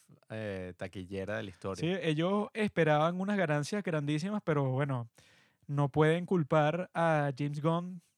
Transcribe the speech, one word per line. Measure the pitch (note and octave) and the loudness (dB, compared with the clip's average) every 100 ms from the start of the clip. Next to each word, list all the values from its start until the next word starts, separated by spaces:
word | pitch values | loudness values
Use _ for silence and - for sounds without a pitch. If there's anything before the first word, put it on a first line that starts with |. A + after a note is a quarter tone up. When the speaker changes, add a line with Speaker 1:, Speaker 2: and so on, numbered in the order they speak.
| _ - - | _ -20 -12
Speaker 1:
eh, | A2 G#2+ F#2+ G#2+ G2+ | -8 -6 -6 -8 -10
taquillera | F#2+ G2+ F2+ G2 F#2+ A2 | -10 -10 -8 -8 -6 -6
de | |
la | G#2 | -6
historia. | - G2 F#2 D#3+ F#3 | -8 -8 -4 -4 -2
Speaker 2:
Sí, | |
ellos | D#3+ D3+ F3 G3+ G#3 | -2 -2 0 0 -2
esperaban | A3+ G#3 - D#3 D3+ D#3+ F3+ | -2 -2 2 4 4 4 0
unas | G3 G3+ | -2 0
ganancias | E3 D3 C#3+ G#3 | 2 0 0 -4
grandísimas, | F#3 D#3 C#3+ D3+ F#3+ G#3+ | -2 -2 0 -2 -2 -4
pero | - D3 C3+ | 0 0 2
bueno, | B2+ C#3+ B2+ A2+ _ - _ _ _ - | 0 0 -2 -6 _ -20 _ _ _ -6
no | C#3+ C#3+ | 0 2
pueden | D3+ D#3 E3+ F3+ | 4 4 4 2
culpar | F3+ C#3+ D#3 D3+ F3 F#3 | 0 4 4 4 0 -4
a | E3+ E3 D3+ C#3+ C3 | 0 2 2 0 -2
James | D3 D3 | -4 -2
Gunn | D#3+ E3 F3+ F3+ _ | 0 0 -4 -12 _